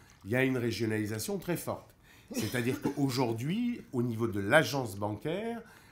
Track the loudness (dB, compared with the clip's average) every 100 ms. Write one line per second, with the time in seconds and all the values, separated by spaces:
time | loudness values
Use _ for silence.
0 | -20 -18 -2 2 4 2 0 0 0 0
1 | -2 -4 -4 -4 -2 -4 -4 -6 -10 -20
2 | -20 -20 -10 -4 -2 0 0 0 -2 0
3 | 0 2 0 0 -2 0 -2 -4 -4 0
4 | 0 0 0 0 6 6 6 0 -4 -4
5 | -4 -4 -4 -4 -4 -8 -10 -20 -20